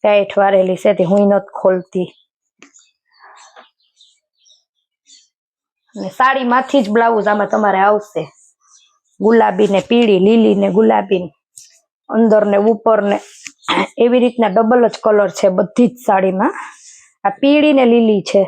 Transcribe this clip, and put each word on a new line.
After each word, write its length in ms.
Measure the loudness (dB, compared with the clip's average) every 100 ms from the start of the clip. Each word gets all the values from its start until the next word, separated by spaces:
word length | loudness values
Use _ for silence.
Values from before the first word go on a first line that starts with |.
પેઠ 320 | 0 0 -2 -2
વારેલી 420 | 0 2 0 -2
છે 80 | -2 -2
તે 60 | 0
હું 120 | 2
ઈ 60 | 2
નથ 180 | 0 -4 -4
ખોલતી. 480 | -2 -2 -4 -8 -8 _ _ _ _ _ -20 _ _ _ _ _ -20 -20 -20 -20 -20 _ _ _ _ _ _ _ _ _ _ _ _ _ _ -20 _ _ _ _ _ _ _ -14
અને 140 | -14 -2
સાડીમાંથી 640 | -2 0 -2 -2 0 -2 0
જ 80 | 0
બ્લાઉઝ 300 | 0 0 -2
આમાં 200 | -2 -2
તમારે 260 | -2 -2 0 0
આવશે, 360 | 0 -4 -10 -12 _ _ _ _ _ _ _ _ _ 0
ગુલાબી 440 | 2 2 0 0
ને 80 | 0 0
પીળી, 320 | 0 2 2 4
લીલી 280 | 4 2 2
ને 80 | 0 2
ગુલાબી, 480 | 2 0 -2 -4 -6 _ _ _ -20 _ _ _ _ 0
અંદર 280 | 2 2 2
ને 60 | 0 0
ઉપર 280 | 0 0 0 -2
ને 80 | -6 -8 -20 -20 _ -6 -4 -4 -2
એવી 200 | 0 2 0
રીતના 280 | -2 -2 0
ડબલ 280 | 0 2 0
જ 20 | -2
કલર 280 | -2 0 -2 0
છે 80 | -2 0
બધી 320 | -4 0 -2
જ 20 | -2 -2
સાડીમાં. 460 | 0 0 -2 -4 -6 -18 -20 -20 -20 _ _ -6
આ 80 | -2
પીળી 360 | 0 2 2 2
ને 60 | 2
લીલી 320 | 2 2 0 0
છે 100 | -2